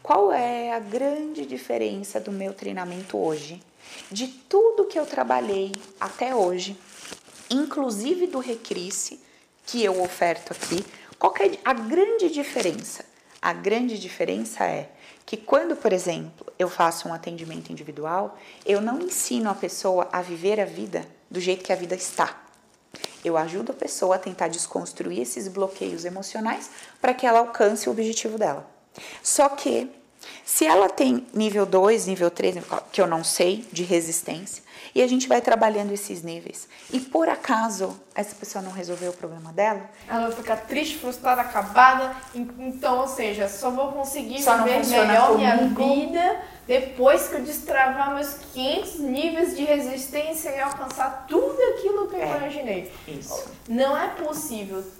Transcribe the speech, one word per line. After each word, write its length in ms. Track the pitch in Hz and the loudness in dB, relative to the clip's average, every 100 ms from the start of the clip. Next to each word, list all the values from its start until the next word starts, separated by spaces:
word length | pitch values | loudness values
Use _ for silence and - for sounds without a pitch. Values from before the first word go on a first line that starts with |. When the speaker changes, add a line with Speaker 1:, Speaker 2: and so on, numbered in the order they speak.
Speaker 1:
qual 300 | - 294 403 | 4 4 6
é 400 | - 240 240 240 | 4 0 -2 -4
a 60 | 233 | -6
grande 640 | 202 233 277 302 302 302 262 | -4 -2 -2 -2 -6 -8 -8
diferença 720 | 254 - 233 220 196 202 - | -10 -4 -2 -2 -4 -6 -6
do 100 | - | -6
meu 220 | 196 196 | -6 -8
treinamento 640 | 190 202 185 180 180 190 208 | -8 -10 -8 -8 -10 -6 -2
hoje, 440 | 170 151 147 175 _ _ - - - | -2 -2 -8 -16 _ _ -20 -20 -12
de 180 | 196 262 | -8 -8
tudo 580 | - _ 392 453 440 370 | -10 _ 4 6 4 0
que 120 | 320 | 0
eu 80 | 294 | -2
trabalhei 680 | 277 247 254 233 196 196 196 - - | -4 2 2 2 -2 -2 -6 -14 -8
até 340 | 196 - 254 | -8 -4 0
hoje, 460 | 254 180 180 185 196 - - - - - - - | 2 2 0 -6 -12 -18 -20 -18 -18 -20 -20 -2
inclusive 800 | 262 294 302 262 202 247 359 349 | 0 0 -2 -2 -2 -2 0 0
do 120 | 262 | -2
Recrisse, 800 | 247 226 - 180 180 - - - _ _ _ _ - | -6 -8 -6 -8 -6 -6 -8 -10 _ _ _ _ -8
que 180 | 240 | 0
eu 180 | 202 185 | 2 2
oferto 520 | 180 - 175 165 - | -2 0 0 0 -8
aqui, 320 | - - 175 - - - - | -10 -4 -4 -6 -16 -20 2
qual 160 | - | 2
que 100 | - | 4
é 80 | 392 - 233 | 2 2 -2
a 80 | |
grande 560 | 240 220 330 415 453 359 | -2 0 2 4 4 2
diferença? 760 | 294 277 254 196 208 - - - _ _ - | 0 -4 -2 -2 -2 -10 -14 -18 _ _ -4
A 120 | 170 | -4
grande 460 | 170 180 226 247 214 | -2 0 0 0 -4
diferença 640 | 180 - 170 185 226 - 170 | -10 -4 -2 -2 -6 -2 -2
é 240 | 156 151 - - - - | -2 -8 -18 -20 -20 -12
que 120 | 220 | -10
quando, 380 | - 277 330 294 | 2 2 2 0
por 180 | 220 | 2
exemplo, 520 | 185 180 160 160 - - - | 0 0 -6 -8 -14 -18 -4
eu 120 | 180 | -4
faço 380 | - 170 170 175 | 2 2 2 -8
um 60 | |
atendimento 580 | 165 165 170 165 160 165 | -8 -10 -12 -12 -12 -12
individual, 680 | 160 151 147 156 180 208 - - - - | -14 -12 -8 -4 -2 -4 -8 -20 -10 0
eu 160 | 202 | 0
não 180 | 220 269 | 0 -4
ensino 500 | 359 - - 247 220 | -4 -4 -2 -2 -2
a 40 | 196 | -2
pessoa 520 | 175 - 202 185 - | -6 -2 0 2 0
a 100 | 175 | -4
viver 380 | 180 170 180 214 | -6 -4 0 0
a 60 | 185 | -2
vida 400 | 165 208 175 - - _ | -4 -6 -6 -8 -20 _
do 100 | 180 | -4
jeito 240 | 180 185 | -2 -2
que 100 | - | 0
a 20 | 180 | -2
vida 200 | 175 180 | -2 -6
está. 480 | - - - - - _ _ _ _ - - - | -4 -2 -2 -2 -20 _ _ _ _ -14 -14 -6
Eu 140 | 170 165 | -2 0
ajudo 340 | 160 185 233 | -2 -4 -8
a 40 | - | -6
pessoa 400 | - - 185 185 | -6 -2 0 0
a 40 | |
tentar 280 | 190 180 170 | -2 -4 -4
desconstruir 720 | 170 - 190 170 - 180 180 | -4 -6 -6 -8 -8 -6 -6
esses 260 | 240 - 196 | -6 -6 -8
bloqueios 580 | 185 190 190 190 170 175 | -4 -4 -4 -8 -6 -8
emocionais 640 | 185 196 226 220 - - - - - | -8 -8 -6 -4 -6 -10 -18 -20 0
pra 120 | 254 | 0
que 120 | 254 254 | 4 6
ela 140 | 226 | 6
alcance 480 | 240 - 208 220 247 | 6 4 4 4 -2
o 40 | |
objetivo 460 | 226 220 226 226 214 | 0 -2 -2 -4 -2
dela. 280 | 190 143 - _ _ - - - | -2 -2 -10 _ _ -20 -18 -8
Só 280 | - - 285 | 0 4 4
que, 400 | 277 285 233 254 - _ _ - - | 4 0 0 -2 -12 _ _ -20 -16
se 220 | - - 311 | -4 2 6
ela 240 | 349 381 | 6 6
tem 380 | - 269 247 254 | 4 4 2 0
nível 320 | 208 214 208 190 | -2 0 2 4
dois, 420 | 185 196 226 180 | 6 6 4 2
nível 240 | 185 175 | 0 0
três, 240 | 175 185 180 | 2 0 0
nível 140 | - | -6
quatro, 180 | - - | -6 -4
que 80 | - | 0
eu 60 | 175 | 2
não 160 | 165 | 2
sei, 440 | 165 - 180 208 - | 0 2 2 2 -6
de 120 | 165 | -6
resistência, 800 | 175 170 165 165 - 160 202 - - - - - | 0 2 2 -6 -6 -10 -10 -16 -18 -20 -4 2
e 80 | |
a 40 | 254 | 4
gente 200 | 254 254 | 4 4
vai 120 | 240 | 4
trabalhando 500 | 240 226 226 208 202 | 4 4 4 2 -2
esses 300 | 202 202 185 | -6 -6 -10
níveis, 440 | 165 170 170 - - - - | -10 -12 -12 -16 -18 -20 -6
e 80 | 262 | -6
por 300 | - 330 330 | -2 2 2
acaso 720 | - - 226 226 190 190 190 - - | 0 0 0 0 -2 -6 -6 -10 -6
essa 180 | 208 - | -6 -8
pessoa 260 | 202 202 | -12 -10
não 100 | 190 | -10
resolveu 400 | 190 175 175 180 | -10 -8 -6 -6
o 20 | |
problema 400 | 175 170 165 160 | -8 -12 -12 -8
dela? 340 | 165 208 202 196 - - | 0 0 0 -8 -18 -6
Speaker 2:
Ela 200 | 226 233 | -2 -2
vai 40 | |
ficar 260 | 233 226 220 | -4 -4 -4
triste, 400 | - 277 311 - | -2 -4 -4 -4
frustrada, 440 | 247 247 262 247 | -8 -2 0 2
acabada. 760 | 240 214 196 - 254 262 262 262 - | 0 -2 2 8 8 8 -2 -6 -12
En-, 160 | 240 240 247 | -10 -10 -8
então, 400 | 262 254 277 254 | -10 -2 0 2
ou 60 | 262 | 0
seja, 400 | - 214 202 196 | -2 -4 -2 -4
só 220 | - 254 | -2 -4
vou 220 | 247 277 | 0 -2
conseguir 500 | 277 269 294 226 262 | -2 -4 -6 -6 0
Speaker 1:
Só 160 | 254 233 | 4 4
não 60 | |
Speaker 2:
viver 160 | 226 269 | 4 2
Speaker 1:
funciona 220 | 247 233 214 | 4 4 6
Speaker 2:
melhor 240 | 220 247 214 | 8 8 8
minha 200 | 226 240 | 6 6
Speaker 1:
comigo. 260 | 254 - 269 277 311 | 4 4 4 4 2
Speaker 2:
vida 300 | 339 359 427 - - - | 2 2 0 -6 -14 2
depois 600 | 254 262 - 262 320 - | 2 2 4 6 6 2
que 80 | 302 | -4
eu 60 | |
destravar 720 | 285 294 - 269 262 262 277 285 | -4 -8 -2 2 4 2 -2 -2
meus 180 | 294 - - | -6 -8 -12
quinhentos 460 | 247 262 339 - 330 | -4 -2 -2 -4 -6
níveis 560 | 277 262 330 320 330 262 | -4 0 0 0 0 0
de 80 | |
resistência 840 | 294 294 254 269 - 294 311 320 311 | 2 2 0 -6 -6 -4 -4 -4 -4
e 100 | 269 | -2
alcançar 640 | 277 277 269 - 262 269 - | -4 -4 -8 -4 -4 -4 0
tudo 300 | 311 523 539 494 - | 2 2 2 2 2
aquilo 320 | 392 403 403 | 0 0 -2
que 80 | 381 | -2
eu 60 | |
Speaker 1:
É, 160 | 302 285 | -2 -2
Speaker 2:
imaginei. 540 | 285 294 247 185 180 - - | -4 -6 -6 -6 -8 -16 -14
Speaker 1:
isso. 380 | 139 - - - - - | -14 -10 -10 -10 -16 -4
Speaker 2:
Não 300 | 233 269 294 | 0 2 2
é 100 | 359 | -2
possível 760 | - 302 294 - 220 196 190 190 | -4 -6 -6 -8 -8 -8 -8 -10